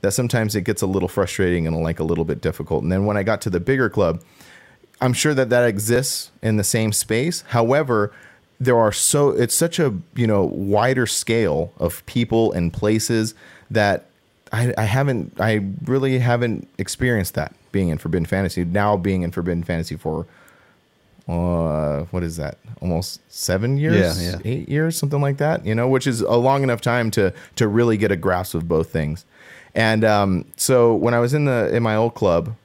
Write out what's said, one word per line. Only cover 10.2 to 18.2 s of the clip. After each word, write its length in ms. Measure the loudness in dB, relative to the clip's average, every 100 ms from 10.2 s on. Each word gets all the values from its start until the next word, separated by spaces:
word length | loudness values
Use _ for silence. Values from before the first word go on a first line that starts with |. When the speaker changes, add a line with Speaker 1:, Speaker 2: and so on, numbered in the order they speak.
| 0
Speaker 1:
know, 160 | 2
wider 640 | 0 -2 0 2 2 2 0
scale 640 | -2 -2 0 2 0 -4 -4
of 280 | -4 -4 -6
people 460 | -4 0 2 2
and 200 | 0 -2
places 600 | 0 0 0 0 -2 -2 -6 -20 -20 _
that 380 | 0 2 0 -4 _ _ _ -8
I, 200 | -2 -2 0
I 60 |
haven't, 500 | 0 0 0 -2 -4 -2
I 260 | 0 0 -2 -8
really 360 | -2 0 0 2
haven't 480 | 2 2 0 -4 -8 -10
experienced 560 | -8 -2 0 0 0
that 180 | -4 -8 _ _
being 160 | -2 0
in 100 | -2
Forbidden 280 | -2 -2